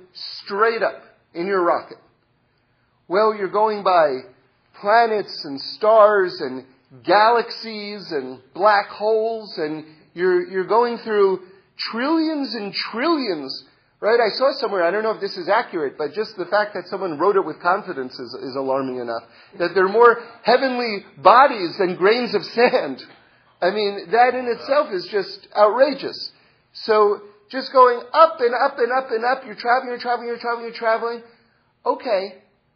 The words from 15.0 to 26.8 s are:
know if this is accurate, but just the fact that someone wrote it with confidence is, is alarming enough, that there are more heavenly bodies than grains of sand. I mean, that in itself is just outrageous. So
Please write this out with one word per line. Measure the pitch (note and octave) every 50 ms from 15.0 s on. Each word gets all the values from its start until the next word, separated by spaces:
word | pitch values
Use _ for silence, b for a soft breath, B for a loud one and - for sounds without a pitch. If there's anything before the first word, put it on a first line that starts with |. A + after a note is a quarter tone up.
| A3
know | A3 G#3+
if | -
this | F#3+ G3 -
is | G3+ E3+ D3
accurate, | G3+ G#3+ - - - F3 D3+ C3 C3
but | - D3+ D3 C#3
just | - - - -
the | F#3+ F3
fact | E3 - G#3 G#3 G#3 -
that | G3 F3 -
someone | G#3+ F#3+ F#3+ F#3 D#3 C#3
wrote | E3 G3+ G#3
it | G3 F3
with | D#3 D3 -
confidence | - F3 F#3 G3+ G3+ F#3+ E3+ C3+ B2+ B2+ - -
is, | C3 A2+ B2+
is | B2 - C#3+ B2
alarming | C#3 C3+ C3 C3 C3+ C3+ C3 B2+ B2
enough, | A#2+ A#2 A#2 A#2 B B B B B B - -
that | F3 E3+ E3+
there | F#3+ F#3
are | F#3
more | G3+ A3+ A#3+ A#3+ A3+ A#3 B B B B -
heavenly | - A#3+ C4 C4+ C4 B3 B3 A#3+ A#3 G#3 G3 - - _ D3
bodies | C3+ F#3 G#3+ A#3+ C4+ C#4+ B3+ A3 F3+ D#3+ C#3+ -
than | G3 F3 F3+
grains | D3 E3 G3 A3+ B3 B3 G#3+ F3+
of | G3+ D#3
sand. | - - A3+ A#3 B3 - A#3 E3+ C#3+ C3 - - b b b b b b b b b b _ -
I | F3+
mean, | G3+ G#3+ G#3+ G3+ G3+ G3 - E3+
that | F#3+ A3+ B3 B3+ B3
in | B3+ B3+
itself | A#3+ A#3 A#3 - - C#4 D4 C#4+ - G#3+
is | F3+ F3
just | - G#3+ G3+ F#3 - - - - - -
outrageous. | - G#3 G#3+ G3+ A#3+ C4+ D4 C4+ - E3+ B2+ - - - - b b b b b b b b _
So | -